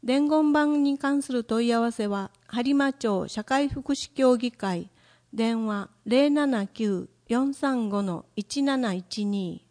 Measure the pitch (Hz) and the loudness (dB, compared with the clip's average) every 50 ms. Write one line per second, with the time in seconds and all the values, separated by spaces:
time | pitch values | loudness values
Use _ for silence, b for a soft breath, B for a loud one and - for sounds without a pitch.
0 | - 226 254 277 294 294 311 311 311 302 294 302 294 294 294 294 285 285 277 277 | -2 0 2 2 2 4 4 4 4 4 4 4 4 2 2 2 2 2 0 0
1 | - 277 285 285 269 - 254 247 226 - 226 226 233 233 233 233 233 233 226 - | 0 0 0 0 0 -2 -4 -4 -2 0 0 0 2 2 2 2 0 0 -2 -2
2 | 220 208 202 196 196 - _ _ _ _ - 233 247 269 285 277 277 277 262 269 | -4 -2 -2 -4 -4 -8 _ _ _ _ -6 -2 0 2 2 2 2 2 0 -2
3 | - 226 202 185 - - - - 208 - 262 269 285 277 - 285 262 - 277 - | -2 0 0 0 -2 -4 -8 -10 -4 -2 0 0 0 0 -2 -6 -4 -4 -4 -4
4 | - - _ - 269 254 247 233 240 247 - _ - 196 185 170 170 196 b b | -4 -10 _ 2 4 4 4 4 0 -4 -6 _ -4 -4 -4 -4 -6 -10 b b
5 | b b b b b b - 220 226 226 233 226 226 214 208 202 202 - _ _ | b b b b b b -4 -2 0 0 0 0 -2 -2 -4 -4 -6 -10 _ _
6 | _ 208 226 262 285 294 285 302 294 277 254 220 202 196 _ - 226 208 196 180 | _ 0 2 4 4 4 4 2 2 2 0 0 -2 -4 _ -4 -2 -2 -2 -2
7 | 185 - _ _ _ _ 233 247 269 277 277 - - 269 269 247 226 208 196 202 | -4 -8 _ _ _ _ 0 0 0 0 -2 -2 -2 -2 0 0 -2 -2 -2 -2
8 | 202 190 175 160 - _ _ - 202 _ - 285 277 277 277 262 247 220 185 185 | -2 -2 -4 -6 -8 _ _ -10 -8 _ -4 -2 0 0 0 0 0 -2 -2 -4
9 | 180 _ - - 208 202 202 202 190 175 165 - _ _ | -6 _ -6 -4 -4 -2 -2 -2 -4 -4 -8 -10 _ _